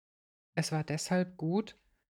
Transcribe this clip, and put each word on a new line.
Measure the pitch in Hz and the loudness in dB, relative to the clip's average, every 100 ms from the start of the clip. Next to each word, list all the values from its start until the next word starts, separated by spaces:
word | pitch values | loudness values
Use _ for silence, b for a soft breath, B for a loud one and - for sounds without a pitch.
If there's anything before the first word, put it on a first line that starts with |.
| _ _ _ _ _ - | _ _ _ _ _ -4
Es | 160 | 0
war | 156 151 | 0 -2
deshalb | 151 - 180 180 - | -4 2 2 2 -2
gut, | 160 190 214 - _ _ _ | 0 0 0 -8 _ _ _